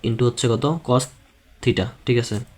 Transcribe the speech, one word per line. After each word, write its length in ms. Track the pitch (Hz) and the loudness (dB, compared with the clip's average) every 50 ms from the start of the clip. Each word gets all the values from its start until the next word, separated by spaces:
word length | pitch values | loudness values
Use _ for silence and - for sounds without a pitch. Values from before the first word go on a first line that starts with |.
| - 117 | -2 -2
into 160 | 113 113 127 123 | 0 2 0 0
হচ্ছে 180 | 117 - - 120 | 0 0 0 0
কত? 120 | 113 113 135 143 160 165 - | 0 2 0 0 -2 -2 0
cos 180 | - 123 131 - - - - - _ _ _ _ _ - _ | 0 0 0 0 -2 -12 -20 -20 _ _ _ _ _ -20 _
theta, 240 | - 127 113 107 92 - - - - | -2 0 0 0 -2 -4 -6 -8 -2
ঠিক 100 | - 123 120 | 0 0 0
আছে? 140 | 117 - 107 104 - - - | 0 -2 -4 -6 -6 -10 -18